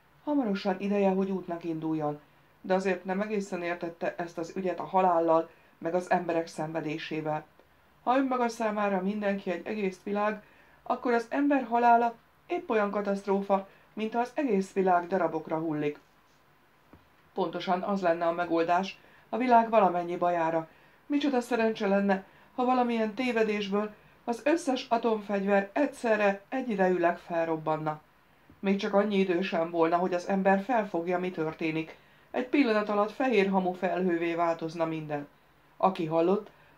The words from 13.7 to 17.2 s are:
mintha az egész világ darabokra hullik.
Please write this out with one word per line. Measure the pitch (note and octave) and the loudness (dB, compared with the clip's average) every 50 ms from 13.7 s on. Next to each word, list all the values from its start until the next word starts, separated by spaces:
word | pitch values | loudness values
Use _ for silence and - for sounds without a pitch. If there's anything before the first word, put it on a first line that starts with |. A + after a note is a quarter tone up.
| - - _ _ - | -18 -20 _ _ -8
mintha | G#3 A3 A3 A3+ A#3 | -6 -6 -4 -2 -2
az | A#3+ A#3+ - | -2 -2 -2
egész | - D4+ B3+ G3+ G3 F#3+ - - | -4 0 2 2 0 0 -2 -2
világ | G3 F#3 F#3 F3+ F3 F3 F3 | 0 2 4 4 2 2 0
darabokra | F#3+ F3+ E3+ D#3+ D#3+ D#3 D#3 - D#3+ D#3+ | -2 0 0 0 -2 -2 -4 -4 -4 -4
hullik. | D#3+ E3 D3+ D3 D3 D3 D3 - _ _ _ _ _ _ _ _ _ _ _ _ _ _ _ _ _ _ - - _ _ _ _ | -2 -2 -2 -2 -2 -4 -4 -6 _ _ _ _ _ _ _ _ _ _ _ _ _ _ _ _ _ _ -20 -20 _ _ _ _